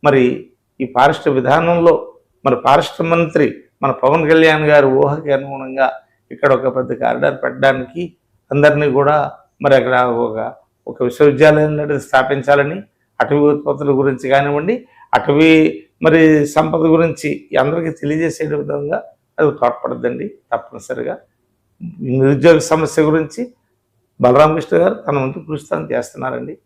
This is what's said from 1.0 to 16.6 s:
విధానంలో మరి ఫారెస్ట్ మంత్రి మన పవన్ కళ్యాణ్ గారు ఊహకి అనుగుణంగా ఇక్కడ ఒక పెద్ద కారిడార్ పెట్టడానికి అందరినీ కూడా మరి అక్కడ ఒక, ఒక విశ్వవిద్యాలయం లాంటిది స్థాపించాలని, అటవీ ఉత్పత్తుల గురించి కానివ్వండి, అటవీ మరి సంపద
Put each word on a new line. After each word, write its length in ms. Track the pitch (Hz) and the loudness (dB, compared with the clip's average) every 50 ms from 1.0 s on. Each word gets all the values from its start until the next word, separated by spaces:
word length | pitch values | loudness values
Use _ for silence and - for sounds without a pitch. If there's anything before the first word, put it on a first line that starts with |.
| 131 156 156 - - 156 139 131 | 2 2 2 0 -2 -2 -2 0
విధానంలో 580 | 123 131 135 160 170 170 175 170 170 170 165 - - - - _ _ _ _ _ _ | 0 0 0 0 2 0 0 2 2 2 2 2 -2 -10 -20 _ _ _ _ _ _
మరి 120 | 143 127 123 - 131 | -2 -2 0 2 2
ఫారెస్ట్ 340 | 139 156 170 - - - 170 165 170 | 2 2 2 -2 -6 -8 -4 -2 0
మంత్రి 340 | 170 170 156 160 170 147 - - - - _ _ _ | 0 0 0 0 0 0 0 -2 -8 -18 _ _ _
మన 100 | - 135 127 - - | -4 -4 -4 0 0
పవన్ 240 | 131 147 165 160 147 | 0 2 2 2 2
కళ్యాణ్ 380 | 160 160 160 160 156 156 156 151 151 | 4 4 4 4 2 2 2 2 4
గారు 140 | 147 139 135 131 135 | 4 4 4 2 2
ఊహకి 320 | 143 143 147 156 160 147 139 135 | 0 0 -2 -4 -4 -4 -4 -4
అనుగుణంగా 500 | 139 139 139 135 135 131 131 135 135 131 - - _ _ _ _ _ _ | -4 -8 -12 -12 -12 -10 -4 -2 -2 -2 -2 -8 _ _ _ _ _ _
ఇక్కడ 200 | - - - 139 135 131 | -12 -2 0 2 2 2
ఒక 160 | 131 131 120 131 | 0 -2 -4 -4
పెద్ద 140 | 127 123 123 113 120 | -6 -6 -6 -4 -2
కారిడార్ 320 | 120 120 123 139 143 139 131 - | -4 -2 0 -2 -2 -2 -2 -6
పెట్టడానికి 600 | - 127 131 135 135 131 131 127 - - 170 180 175 _ _ _ _ _ _ _ _ | -8 -4 0 0 0 0 0 -6 -10 -10 -12 -12 -12 _ _ _ _ _ _ _ _
అందరినీ 360 | 135 143 143 151 151 147 151 143 127 135 | 0 4 4 4 4 4 0 0 0 0
కూడా 180 | 139 139 151 151 139 143 - - _ _ _ _ - | 2 2 0 0 -2 -4 -8 -14 _ _ _ _ 0
మరి 120 | 143 135 131 | 2 2 2
అక్కడ 160 | 120 127 127 123 123 123 120 117 120 117 | 2 2 0 0 0 0 0 -2 -4 -4
ఒక, 100 | 110 110 110 117 - _ _ _ _ _ _ - | -6 -8 -8 -10 -10 _ _ _ _ _ _ -18
ఒక 100 | - - 127 123 | -8 -4 -4 -4
విశ్వవిద్యాలయం 640 | 123 - 151 147 139 127 151 156 151 151 151 151 151 147 | 0 2 2 2 4 4 4 4 4 4 0 0 -2 -4
లాంటిది 260 | 147 147 147 135 - - | -4 -4 -6 -6 -6 0
స్థాపించాలని, 680 | - 135 131 131 143 139 131 139 143 143 139 143 165 196 208 _ _ _ _ _ _ _ | 0 0 0 0 -4 -4 0 0 2 2 2 -2 -4 -10 -14 _ _ _ _ _ _ _
అటవీ 200 | 123 135 143 147 147 147 147 | -4 -2 0 2 2 2 2
ఉత్పత్తుల 380 | 147 147 147 131 135 147 143 139 131 | 0 -2 -6 -6 -4 -2 -2 0 0
గురించి 260 | 135 139 135 123 - 131 135 | 0 -2 -2 -4 -2 0 0
కానివ్వండి, 420 | 135 139 143 147 147 156 180 233 247 - _ _ _ - _ - | 2 2 0 -4 -4 -2 -4 -6 -6 -6 _ _ _ -12 _ -2
అటవీ 340 | 127 - - 143 147 160 160 160 160 156 156 - - - _ _ _ - | -2 0 2 2 4 4 6 6 4 4 2 -2 -6 -16 _ _ _ 0
మరి 160 | 160 156 165 160 156 156 151 147 147 - | 2 4 4 4 6 4 4 2 0 0
సంపద 280 | 156 | -2